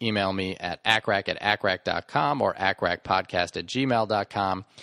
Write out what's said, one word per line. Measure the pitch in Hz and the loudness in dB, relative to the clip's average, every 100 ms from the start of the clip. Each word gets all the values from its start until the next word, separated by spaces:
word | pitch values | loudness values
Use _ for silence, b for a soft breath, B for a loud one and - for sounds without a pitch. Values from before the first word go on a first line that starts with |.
Email | 117 104 98 | -2 0 0
me | 95 92 92 | -2 -4 -4
at | 87 82 | -6 -4
acrac | 110 110 - 101 95 | 0 2 2 0 0
at | 85 | -2
acrac | 104 104 101 92 | 0 0 0 0
dot | - 85 - | -2 -4 -2
com | 143 147 143 | 0 0 2
or | 101 | 0
acrac | - 95 95 90 90 | 0 -2 0 0 -2
podcast | - 95 92 92 87 85 | 0 0 2 -2 -2 -4
at | 85 | -6
gmail | 127 135 117 107 | -2 2 2 2
dot | 107 101 | 0 0
com. | 104 98 95 - B | 0 0 0 -6 B